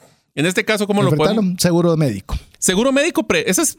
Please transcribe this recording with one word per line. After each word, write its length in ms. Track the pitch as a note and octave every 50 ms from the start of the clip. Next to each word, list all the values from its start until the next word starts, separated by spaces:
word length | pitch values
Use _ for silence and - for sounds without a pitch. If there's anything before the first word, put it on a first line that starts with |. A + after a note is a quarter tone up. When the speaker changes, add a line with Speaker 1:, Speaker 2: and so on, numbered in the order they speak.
| _ - _ _ _ _ -
Speaker 1:
En 120 | - D3
este 180 | F3+ F3+ A#3+ G#3+
caso, 220 | - G#3+ G3 G#3
¿cómo 160 | G3 G3+ G3+ G3+
lo 60 | F3+
Speaker 2:
Enfrentarlo, 320 | D#3 D3+ D#3 F3 G#3 A3+
Speaker 1:
podemos? 200 | G3+ F#3 F3 F3+
Speaker 2:
seguro 360 | - F3+ E3+ E3+ E3+ E3+ E3
médico. 400 | D#3 D#3 C3+ G#2 F#2+ - - - - - - _ -
Speaker 1:
Seguro 320 | - - F#3 F#3 A#3+ C4+ C4
médico, 340 | C#4 D4 E4+ - D#4+ -
pre-, 220 | - G3 E3 - A#2
eso 120 | F3+ - D#4+
es, 140 | - -